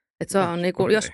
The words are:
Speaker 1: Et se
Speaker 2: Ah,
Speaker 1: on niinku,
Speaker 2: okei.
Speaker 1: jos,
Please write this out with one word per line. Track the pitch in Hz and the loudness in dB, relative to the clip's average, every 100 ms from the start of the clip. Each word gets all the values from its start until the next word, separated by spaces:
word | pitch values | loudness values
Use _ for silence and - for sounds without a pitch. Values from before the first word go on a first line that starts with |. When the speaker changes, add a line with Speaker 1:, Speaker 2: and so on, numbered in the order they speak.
| _ - | _ -12
Speaker 1:
Et | 175 | -4
se | 196 | 0
Speaker 2:
Ah, | 180 | 0
Speaker 1:
on | 170 | 0
niinku, | 175 180 | -2 0
Speaker 2:
okei. | 190 | 2
Speaker 1:
jos, | 214 - | 2 0